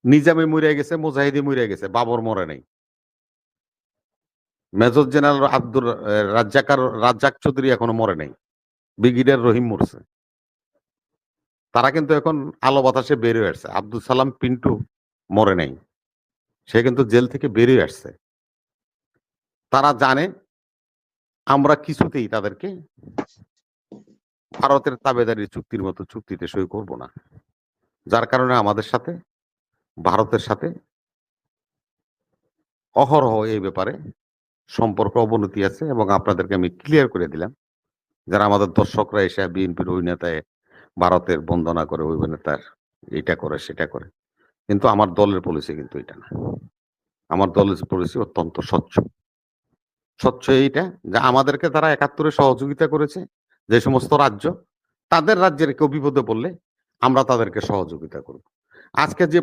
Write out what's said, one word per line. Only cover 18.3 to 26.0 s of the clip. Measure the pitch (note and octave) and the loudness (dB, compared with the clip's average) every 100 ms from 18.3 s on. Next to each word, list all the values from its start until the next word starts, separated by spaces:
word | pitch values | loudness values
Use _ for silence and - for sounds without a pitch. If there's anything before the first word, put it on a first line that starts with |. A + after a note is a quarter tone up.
| _ _ _ _ _ _ _ _ _ _ _ _ _ _ | _ _ _ _ _ _ _ _ _ _ _ _ _ _
তারা | C3+ C#3+ B2 | 2 2 2
জানে | C3+ C3 F#3 - _ _ _ _ _ _ _ _ _ _ - | 2 2 -2 -8 _ _ _ _ _ _ _ _ _ _ 0
আমরা | C#3 C#3 D3 - | 2 4 2 -2
কিছুতেই | D3 E3+ C#3+ G#2+ | -2 -2 -2 -4
তাদেরকে | A2 G2+ F#2+ F#3+ F#3 D#3 _ - - - _ _ _ _ _ _ - _ _ _ _ _ - | -4 -6 -8 -14 -14 -20 _ -16 -14 -14 _ _ _ _ _ _ -20 _ _ _ _ _ -4
ভারতের | C3+ C#3 D3 B2 | 2 2 0 -4
তাবেদারি | C3+ B2 A2+ G#2+ G2+ | -4 -2 -2 -2 -8
চুক্তির | - - G#2+ F#2+ | -12 -10 -8 -8
মতো | - | -8